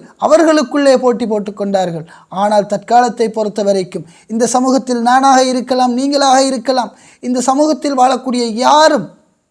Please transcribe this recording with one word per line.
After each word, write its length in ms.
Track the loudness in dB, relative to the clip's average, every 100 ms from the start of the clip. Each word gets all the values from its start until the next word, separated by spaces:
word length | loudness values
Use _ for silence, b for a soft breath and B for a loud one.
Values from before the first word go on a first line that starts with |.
| B B
அவர்களுக்குள்ளே 760 | 2 4 4 2 0 0 2 4
போட்டி 300 | 2 -2 -2
போட்டுக் 320 | -4 -6 -8
கொண்டார்கள். 440 | -4 -2 -2 -6 -12 B B
ஆனால் 340 | -4 0 0 0
தற்காலத்தை 560 | -6 0 2 2 -2 -4
பொறுத்த 340 | -2 -6 -2
வரைக்கும், 440 | -2 -2 -4 -10 -14 b b
இந்த 160 | -4 -2
சமூகத்தில் 560 | 0 0 0 -2 -2
நானாக 380 | 2 2 4 4
இருக்கலாம், 520 | 2 -2 -2 -2 0 -2
நீங்களாக 420 | -2 0 2 2
இருக்கலாம், 500 | 2 -2 -2 -2 -4 b b b
இந்த 180 | -6 -2
சமூகத்தில் 560 | 0 0 0 0 -2 0
வாழக்கூடிய 480 | 2 0 -4 -4 -4 -2
யாரும் 500 | 2 4 4 2 -4 -14 _ _ _